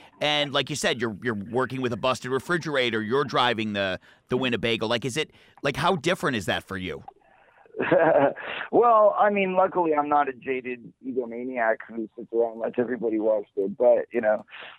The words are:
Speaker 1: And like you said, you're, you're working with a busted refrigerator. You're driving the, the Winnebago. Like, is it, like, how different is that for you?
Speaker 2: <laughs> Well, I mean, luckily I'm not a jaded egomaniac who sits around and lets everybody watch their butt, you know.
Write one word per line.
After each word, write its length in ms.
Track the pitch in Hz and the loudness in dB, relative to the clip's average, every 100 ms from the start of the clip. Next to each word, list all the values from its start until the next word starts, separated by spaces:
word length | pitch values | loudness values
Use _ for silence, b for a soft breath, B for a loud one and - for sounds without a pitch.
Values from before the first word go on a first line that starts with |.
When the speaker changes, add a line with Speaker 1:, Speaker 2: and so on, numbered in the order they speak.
| B - | B -4
Speaker 1:
And 320 | 147 147 143 | -2 0 0
like 180 | 139 139 | -2 -2
you 60 | 147 | -2
said, 240 | 190 135 | -2 -2
you're, 160 | 117 92 | -4 -4
you're 140 | 123 104 95 | -4 -4 -4
working 300 | 117 123 131 | -2 -2 -2
with 100 | 123 | -4
a 40 | 113 | 0
busted 340 | 131 127 127 | -2 -2 -2
refrigerator. 720 | 131 - 175 160 139 120 110 | -4 -2 -4 -2 0 0 0
You're 220 | 107 135 | 0 0
driving 480 | 143 143 123 110 107 | 0 0 2 0 -2
the, 260 | 101 95 90 b b - | -2 -2 -4 b b -4
the 80 | 127 | -2
Winnebago. 500 | 131 113 117 117 110 | 0 0 -2 -2 -2
Like, 180 | 117 | -2
is 120 | 131 143 | -2 -4
it, 160 | 156 b b b | -6 b b b
like, 120 | 143 127 | -4 0
how 200 | 175 185 | 0 0
different 400 | 156 185 160 117 | 0 -2 -2 -2
is 100 | 95 | -2
that 160 | 90 | -4
for 140 | - 95 | -4 -8
you? 260 | 90 71 - - b b b b b - | -6 -8 -14 -20 b b b b b -6
Speaker 2:
<laughs> 60 | 127 170 160 147 139 - B B B | 2 4 6 6 4 0 B B B
Well, 440 | 190 240 220 208 - | 4 6 6 6 4
I 120 | 208 | 2
mean, 240 | 202 190 185 | 2 0 2
luckily 380 | 185 180 165 | 2 2 0
I'm 140 | 147 147 | 0 2
not 200 | 147 135 | 2 2
a 40 | |
jaded 600 | 127 135 131 123 120 110 - | -4 -6 -6 -6 -10 -14 -14
egomaniac 720 | 127 123 117 117 127 127 113 110 - | -6 -4 -4 -6 -6 0 0 0 -4
who 200 | 113 107 - | -10 -10 -12
sits 120 | 110 | -4
around 200 | 113 117 | 0 0
and 80 | 113 | -2
lets 160 | 113 123 | -4 -2
everybody 400 | 117 120 113 110 | -2 -2 -2 0
watch 280 | 110 107 104 - | 2 0 -2 -4
their 120 | 98 | -4
butt, 380 | 98 123 113 - | 4 6 6 2
you 80 | 117 | 0
know. 240 | 107 107 - B B | 0 0 -4 B B